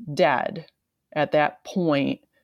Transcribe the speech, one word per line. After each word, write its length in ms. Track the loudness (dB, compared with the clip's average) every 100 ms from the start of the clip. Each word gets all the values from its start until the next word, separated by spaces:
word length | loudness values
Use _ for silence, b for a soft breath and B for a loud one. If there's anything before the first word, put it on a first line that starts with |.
| -8
dead 540 | 2 2 2 -2 -8 -14 _ _ _ _
at 180 | -4 0
that 320 | 2 0 -2
point, 580 | -8 -2 0 2 0 -4 _ _